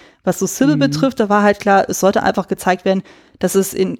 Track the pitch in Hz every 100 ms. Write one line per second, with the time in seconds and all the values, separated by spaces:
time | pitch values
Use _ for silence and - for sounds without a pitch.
0 | - _ - 175 190 - 277 302 277 147
1 | 269 247 208 208 208 202 208 196 - 190
2 | 190 208 - 196 185 190 - 185 196 190
3 | - - _ - 180 196 190 - 185 175